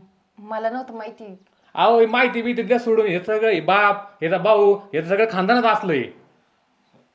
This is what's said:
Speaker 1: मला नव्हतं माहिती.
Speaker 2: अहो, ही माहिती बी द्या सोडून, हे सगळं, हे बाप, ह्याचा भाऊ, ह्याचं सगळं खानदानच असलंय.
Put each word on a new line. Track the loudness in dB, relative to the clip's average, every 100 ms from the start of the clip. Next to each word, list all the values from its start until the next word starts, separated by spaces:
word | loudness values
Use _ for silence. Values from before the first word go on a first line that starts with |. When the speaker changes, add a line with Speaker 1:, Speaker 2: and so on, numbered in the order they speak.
| -18 _ _ _
Speaker 1:
मला | -12 -8 -6
नव्हतं | -8 -12
माहिती. | -14 -16 -18 -20 -20 _ _ _
Speaker 2:
अहो, | 0 2 4
ही | 4
माहिती | 2 0 -2
बी | -4
द्या | -4 0 0
सोडून, | 0 0 0
हे | -2
सगळं, | -2 -2 0
हे | 0
बाप, | 0 2 2 0 -6 -8
ह्याचा | -4 0
भाऊ, | 2 4 4 2
ह्याचं | -2 -6 -2
सगळं | 0 0
खानदानच | 0 0 2 2
असलंय. | 0 -2 -4 -4 -12 _ _ _ _ _ _ _ _ _